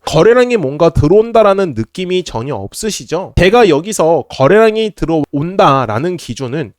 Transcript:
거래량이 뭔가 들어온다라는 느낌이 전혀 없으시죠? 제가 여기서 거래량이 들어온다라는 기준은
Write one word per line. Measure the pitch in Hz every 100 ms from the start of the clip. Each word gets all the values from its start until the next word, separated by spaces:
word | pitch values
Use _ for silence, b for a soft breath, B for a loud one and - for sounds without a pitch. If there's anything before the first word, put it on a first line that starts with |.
거래량이 | - - 202 247 247 233
뭔가 | 135 147 165
들어온다라는 | - 147 202 233 226 208 196 190 110
느낌이 | 110 - 180 185
전혀 | 175 113 131
없으시죠? | 117 98 - 214 - 120 160 165 -
제가 | 175 240 208
여기서 | 147 185 - 160 160 -
거래량이 | - 135 208 226 214 220 -
들어온다라는 | 151 165 143 143 165 196 175 135 117 107 170 175
기준은 | - 113 127 147 113